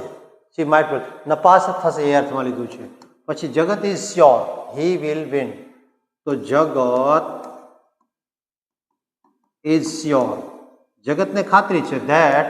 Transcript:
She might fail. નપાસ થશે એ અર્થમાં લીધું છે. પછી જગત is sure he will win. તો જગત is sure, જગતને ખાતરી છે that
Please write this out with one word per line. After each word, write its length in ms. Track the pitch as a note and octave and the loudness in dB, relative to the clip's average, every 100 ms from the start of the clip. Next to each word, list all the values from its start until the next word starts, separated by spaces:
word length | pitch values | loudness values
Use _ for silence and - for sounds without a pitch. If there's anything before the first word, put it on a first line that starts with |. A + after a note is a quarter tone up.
| - - - _ _ - | -6 -18 -20 _ _ -6
She 60 | D3 | 2
might 240 | D3+ C#3+ | 2 2
fail. 160 | C3+ - - C#3+ | -4 -8 -12 -4
નપાસ 420 | D3+ F3+ F#3 F#3 A3 | 2 6 6 4 -2
થશે 180 | E3+ D3+ | -2 0
એ 140 | C#3+ C#3+ | 2 2
અર્થમાં 280 | C3+ C3 | 2 -4
લીધું 240 | B2+ A#2+ A#2+ | -4 -6 -8
છે. 160 | - G#2+ - - _ - | -12 -18 -20 -20 _ -12
પછી 220 | D3 D3+ | -8 -4
જગત 360 | C3 E3 G3+ | 0 0 0
is 200 | G3+ F3 - | -2 -4 -4
sure 320 | F3 D3+ A#2 - - - | 6 6 6 0 -10 -12
he 160 | C#3 E3 F3+ | -4 -2 -2
will 260 | D3+ D#3 D3 | -4 -6 -4
win. 180 | C#3 A#2+ - - _ _ _ _ _ D3+ | -4 -4 -10 -20 _ _ _ _ _ -6
તો 80 | C#3 | -6
જગત 1080 | - C3+ D#3 C#3 B2 B2+ C3+ D#3 - - - - - _ _ _ _ _ _ _ _ _ _ _ _ _ _ _ _ _ _ _ D3+ | 0 0 2 0 0 0 2 0 0 -12 -16 -20 -20 _ _ _ _ _ _ _ _ _ _ _ _ _ _ _ _ _ _ _ -2
is 240 | D#3+ B2+ - | 0 -2 -6
sure, 420 | D#3 C3+ A#2+ - - - - _ _ _ A#2+ | 0 0 0 -6 -12 -18 -20 _ _ _ -6
જગતને 380 | D3+ F#3+ G3+ | -4 -2 -2
ખાતરી 380 | F#3 F3+ - F3 | 2 2 2 -2
છે 180 | - C3+ C3 | -2 -6 2
that 400 | D#3 D3+ C#3 D#3 | 4 4 4 0